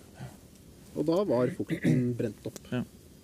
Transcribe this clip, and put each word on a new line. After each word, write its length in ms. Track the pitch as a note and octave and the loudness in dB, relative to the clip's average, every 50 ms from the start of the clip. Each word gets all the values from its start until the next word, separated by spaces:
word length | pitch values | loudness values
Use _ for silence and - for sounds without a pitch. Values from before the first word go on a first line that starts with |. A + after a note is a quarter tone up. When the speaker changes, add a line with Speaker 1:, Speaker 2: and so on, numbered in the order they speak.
| - - - - - - - - - - - - - - - - - - - | -6 -16 -16 -14 -14 -14 -16 -18 -20 -20 -20 -20 -20 -20 -20 -20 -20 -8 -4
Speaker 1:
Og 80 | D3+ D3+ | -2 0
da 180 | D#3+ E3 F#3+ G#3 | 2 2 2 2
var 220 | F3+ A#2+ A#2+ B2+ B2+ | 2 2 2 2 2
fukten 680 | - - G#2+ - D#3+ - - E3 D3+ C3 B2 A#2+ A#2+ | 0 -4 -4 -4 -2 0 4 4 4 4 4 2 0
brent 300 | A2+ A#2+ G#2+ G#2 - - | -2 -2 -4 -4 -6 -10
opp. 120 | A2 - - - - | -10 -10 -10 -8 -4
Speaker 2:
Ja. 120 | B2 B2 - - - - - - - - | -4 -4 -4 -4 -8 -16 -20 -20 -20 -20